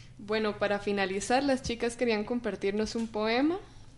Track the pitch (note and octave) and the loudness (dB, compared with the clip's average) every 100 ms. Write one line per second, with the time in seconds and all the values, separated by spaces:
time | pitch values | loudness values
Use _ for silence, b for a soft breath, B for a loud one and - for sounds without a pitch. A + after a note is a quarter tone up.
0 | - - G3+ A3 G#3+ G#3 G3+ G3+ G#3 G3+ | -18 -12 -2 0 0 2 0 2 0 0
1 | F#3+ G3 - B3+ C#4 C4 - A3+ A#3 A#3+ | 0 0 2 2 4 0 0 -2 -2 0
2 | B3 G#3 G#3+ A#3+ A3+ F#3+ G3 G#3 G#3+ A3+ | 2 2 0 -2 -2 -2 0 0 0 -2
3 | A3+ G#3+ A3 A#3 D4+ F#4 - - - | -4 0 2 4 2 0 -6 -18 -20